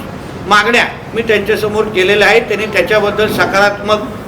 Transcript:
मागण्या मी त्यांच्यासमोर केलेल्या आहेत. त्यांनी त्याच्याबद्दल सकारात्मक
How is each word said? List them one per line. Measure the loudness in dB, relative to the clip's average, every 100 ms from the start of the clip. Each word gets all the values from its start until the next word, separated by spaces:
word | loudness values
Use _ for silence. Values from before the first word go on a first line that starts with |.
| -8 -12 -12 -10 2
मागण्या | 2 4 2 0 -6 -8
मी | -4
त्यांच्यासमोर | 0 0 0 -2 0 -2
केलेल्या | -2 0 2 4 4
आहेत. | 4
त्यांनी | 2 -2 -2
त्याच्याबद्दल | -2 2 2 2 0 -2
सकारात्मक | 0 0 2 2 0 -2 -2 -2 -10